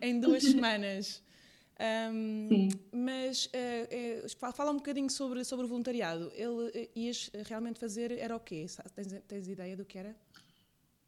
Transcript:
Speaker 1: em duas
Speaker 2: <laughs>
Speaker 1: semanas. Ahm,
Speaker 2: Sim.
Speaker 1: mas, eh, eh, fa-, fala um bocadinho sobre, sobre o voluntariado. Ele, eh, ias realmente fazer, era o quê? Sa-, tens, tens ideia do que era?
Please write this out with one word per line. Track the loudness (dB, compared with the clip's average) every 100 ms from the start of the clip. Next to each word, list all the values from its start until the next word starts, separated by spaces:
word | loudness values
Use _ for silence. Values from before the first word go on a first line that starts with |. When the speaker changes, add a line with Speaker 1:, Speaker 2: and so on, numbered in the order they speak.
Speaker 1:
em | 0 4
duas | 6 8
Speaker 2:
<laughs> | 8 8 6
Speaker 1:
semanas. | 2 0 -2 -6 -8 -16 -20 -20 -20 _ -2
Ahm, | 0 0 0 -2 -2 -2 6
Speaker 2:
Sim. | 8 8 2 -4
Speaker 1:
mas, | -2 0 0 -2 -2 -2
eh, | -2 -2 -2 -4 -4 -4 -6
eh, | -8 -8
fa-, | -6
fala | -2 0
um | 0
bocadinho | 0 -2 0
sobre, | 0 -2 -2 -4
sobre | -2 -2
o |
voluntariado. | -2 -2 0 -2 -2 -6 -6
Ele, | -4 -2 -4 -4
eh, | -8 -4
ias | -4 -4 -8 -10 -8
realmente | -6 -6 -4
fazer, | -6 -4 -4
era | -4 -4 -6
o |
quê? | -6 -8 -8
Sa-, | -10 -14
tens, | -10 -8 -10 -10
tens | -10 -8
ideia | -8 -8 -10
do | -10
que | -12
era? | -12 -14 _ -20 -20 _ _ _ _ _